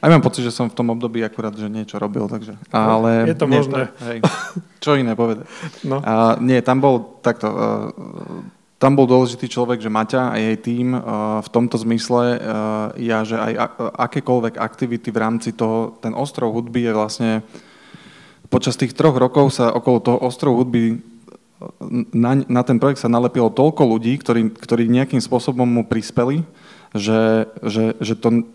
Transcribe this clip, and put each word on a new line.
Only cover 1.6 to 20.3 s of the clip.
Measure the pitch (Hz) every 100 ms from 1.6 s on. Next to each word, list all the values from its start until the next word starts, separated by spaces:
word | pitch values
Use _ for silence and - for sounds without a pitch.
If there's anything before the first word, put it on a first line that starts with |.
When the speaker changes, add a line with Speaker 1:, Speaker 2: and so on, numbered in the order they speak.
| 107
Speaker 1:
niečo | 107 107 107
robil, | 104 104 104
takže, | 107 110 104 -
ale | 120 110 110 113 113
Speaker 2:
Je | 113 156
to | 147
Speaker 1:
nie, | 143
Speaker 2:
možné. | 139 135 131 -
Speaker 1:
hej, | 120 117 110 - - - - _
čo | - 143
iné | 123 110
povedať. | 117 107 - - 165 -
Speaker 2:
No. | 160 135
Speaker 1:
A | 143 110 113 110
nie, | 123 127
tam | 120 127
bol | 139 123 110 -
takto, | 120 117 107
e, | 107 110 107 107 - - - - 85 - _ _ _
tam | 135 143
bol | 131
dôležitý | 127 127 120 123
človek, | 123 123 120
že | 110
Maťa | 107 110 131 127
a | 113
jej | 110 107
tím, | - 120 123
e, | 127 117 110 107 107
v | 104
tomto | 120 120 117
zmysle, | 110 117 - 120 120
e, | 120 - 107 107 107 107 - 117
ja, | 113
že | 107 113
aj | 110 110
a-, | 117 - 117 -
akékoľvek | 123 147 131 123 113 117
aktivity | 110 - 127 117 -
v | 110
rámci | 110 113 117 113
toho, | 113 113 113 -
ten | 113
ostrov | 110 143 - 123
hudby | 110 120 117
je | 120
vlastne, | 107 107 - 117 110 107 - - - - - - - - _ -
počas | 127 131 120
tých | 127
troch | - 160 131
rokov | 127 147 139 -
sa | 117
okolo | 117 117 123
toho | 113 123
ostrovu | 127